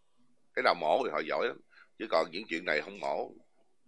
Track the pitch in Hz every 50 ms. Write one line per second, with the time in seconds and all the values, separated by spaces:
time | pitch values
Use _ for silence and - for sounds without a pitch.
0 | _ _ _ _ - _ _ _ _ _ _ 127 131 117 87 85 85 76 85 120
1 | 131 101 76 76 80 76 71 73 95 120 139 - - _ - - - _ _ _
2 | 104 110 107 82 80 85 78 90 113 - 82 85 90 87 78 76 - - 98 101
3 | 76 69 73 87 120 - - - - _ _ _ _ _ _ _ _